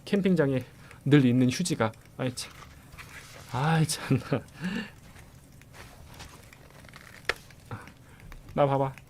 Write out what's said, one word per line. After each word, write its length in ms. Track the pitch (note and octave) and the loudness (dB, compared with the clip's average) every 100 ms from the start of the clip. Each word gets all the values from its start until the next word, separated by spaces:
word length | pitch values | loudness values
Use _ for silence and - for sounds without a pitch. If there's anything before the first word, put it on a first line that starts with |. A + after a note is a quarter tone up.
캠핑장에 600 | - G#3 F#3+ E3+ C#3 C3+ - - - - | -4 0 2 4 2 0 -4 -14 -20 -8
늘 200 | C#3 D3 | 4 6
있는 260 | B2+ B2+ B2+ | 6 6 4
휴지가. 400 | - F3 C#3+ A2 - - - | 2 -2 -2 -2 -4 -14 -8
아이, 160 | B2+ | -6
참. 180 | - - - - - - - - - - - - | -6 -12 -16 -20 -20 -20 -20 -18 -18 -20 -20 -8
아이, 340 | B2 D3+ D#3+ D#3 | -2 2 2 2
참나. 560 | - - C3 - B2 - - F3+ A3 - - - - - - - - - - - - - - - - - - - - - - - - - - - - - - - - - - - - - | -2 -2 -2 0 -4 -6 -10 -8 -6 -10 -16 -20 -20 -20 -20 -20 -20 -20 -20 -20 -20 -20 -20 -20 -20 -20 -20 -20 -20 -20 -20 -20 -10 -8 -8 -10 -20 -14 -14 -14 -20 -20 -20 -20 -18 -6
나 120 | D3+ C#3+ | 0 2
봐봐. 260 | C#3 C3+ C3+ | 2 -2 -6